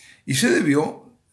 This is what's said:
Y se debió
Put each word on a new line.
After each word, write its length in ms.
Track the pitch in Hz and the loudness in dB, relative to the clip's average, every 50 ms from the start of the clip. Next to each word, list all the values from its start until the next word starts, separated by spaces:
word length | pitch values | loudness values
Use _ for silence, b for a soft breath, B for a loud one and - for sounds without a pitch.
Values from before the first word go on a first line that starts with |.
| B B B B B | B B B B B
Y 120 | - 135 | -6 -2
se 160 | 139 233 254 | 0 2 2
debió 680 | 349 330 190 147 139 147 160 - - - - - _ _ _ _ | 2 2 2 0 0 0 0 -2 -6 -12 -18 -20 _ _ _ _